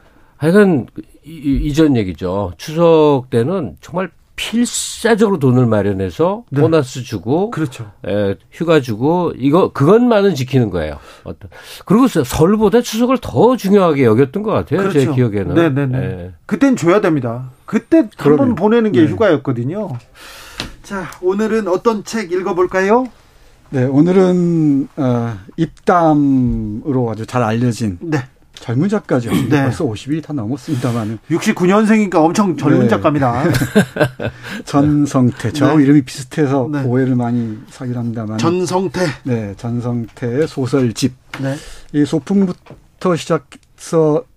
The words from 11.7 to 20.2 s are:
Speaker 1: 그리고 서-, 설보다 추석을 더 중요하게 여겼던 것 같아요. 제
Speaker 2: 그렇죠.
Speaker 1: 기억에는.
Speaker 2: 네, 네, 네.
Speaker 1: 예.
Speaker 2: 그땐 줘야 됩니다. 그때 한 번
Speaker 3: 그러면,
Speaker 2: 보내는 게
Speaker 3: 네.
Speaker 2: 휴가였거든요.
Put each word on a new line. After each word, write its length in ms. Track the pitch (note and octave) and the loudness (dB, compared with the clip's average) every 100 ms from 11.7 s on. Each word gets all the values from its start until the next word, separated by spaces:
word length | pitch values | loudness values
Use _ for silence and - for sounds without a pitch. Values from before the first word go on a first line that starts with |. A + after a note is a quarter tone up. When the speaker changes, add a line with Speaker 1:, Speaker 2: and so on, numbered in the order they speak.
| - - | -18 0
Speaker 1:
그리고 220 | G3+ B3+ | 4 4
서-, 160 | F3 | 2
설보다 580 | C3 - E3 G#3+ G#3+ A3+ | -2 2 2 4 2 2
추석을 380 | A#3+ A3 A#3+ C4 | 0 -2 0 0
더 340 | - A#2+ G#3+ B3+ | -2 2 2 2
중요하게 480 | F#3 G3+ F3+ C#3 C3+ | 2 4 4 4 4
여겼던 360 | B2 C#3 G3 | 4 2 0
것 80 | G#3+ | -4
같아요. 380 | C#3+ F2 D3+ G3 | -4 -2 -2 0
제 140 | D#3+ B2+ | 0 2
Speaker 2:
그렇죠. 80 | |
Speaker 1:
기억에는. 400 | B2+ B2 G2+ F#2+ | 2 0 -2 -2
Speaker 2:
네, 160 | C#3+ E3+ | 0 0
네, 160 | C3+ C#3 | 0 -2
네. 120 | B2+ | -4
Speaker 1:
예. 320 | F#2 F#2 F2+ - - | -4 -8 -12 -16 -8
Speaker 2:
그땐 280 | G#3 C#4 B3+ | 0 2 2
줘야 240 | E3+ G3 | 2 2
됩니다. 520 | G3+ D#3 B2 A#2+ C3 - - | 2 0 -2 -8 -10 -18 -6
그때 320 | G#3+ - D#4+ | -4 2 2
한 120 | A3 | 2
번 20 | - | 0
Speaker 3:
그러면, 380 | - D4 C4+ G3 | 2 4 2 2
Speaker 2:
보내는 360 | G#3 A#3+ A3 | 2 2 2
게 100 | - | 4
Speaker 3:
네. 60 | D#3 | 2
Speaker 2:
휴가였거든요. 800 | F3+ G#3+ D3+ - A#2+ A#2+ G3 G#3+ B2 - - | 2 2 2 0 -4 -4 -6 -8 -10 -14 -20